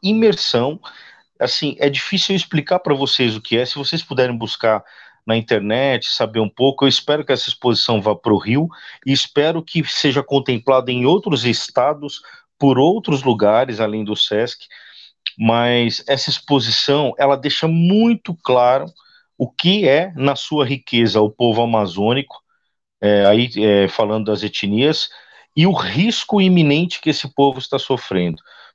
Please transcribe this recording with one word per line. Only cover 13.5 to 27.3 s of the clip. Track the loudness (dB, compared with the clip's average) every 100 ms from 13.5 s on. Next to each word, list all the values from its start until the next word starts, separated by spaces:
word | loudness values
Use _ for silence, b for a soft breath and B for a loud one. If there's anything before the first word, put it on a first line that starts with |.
| 2 0 -2
além | -4 -4
do | -4 -4
SESC, | -2 -2 -2 -6 -18 B B B B _ -14 -2
mas | 0 2 2 2 0 -2 -2
essa | -2 -2
exposição, | -6 0 0 0 -2 0 0 0 0
ela | 2 2
deixa | -2 -2 0
muito | 2 2 4 2 0 -4 -8
claro | 0 4 4 2 -2 -14 b b b -8
o | -6
que | -2 0 2 4
é, | 2 0 -2
na | -2
sua | -2 -2 -2 -2
riqueza, | -4 -2 0 2 2
o | 0
povo | 2 0 2
amazônico, | 0 0 -2 -2 -2 -2 -6 -14 _ _ _ _ _ _
é, | 2 4
aí, | 6 4 2 0
é, | 2 4 2
falando | 0 -2 -2 -2
das | -4
etnias, | -4 -6 -2 0 0 0 -6 B B B B -4
e | -4
o |
risco | -4 -4 -2 -2 -4 -2 0
iminente | 2 4 2 0 -2 -4
que | -4
esse | -4 -6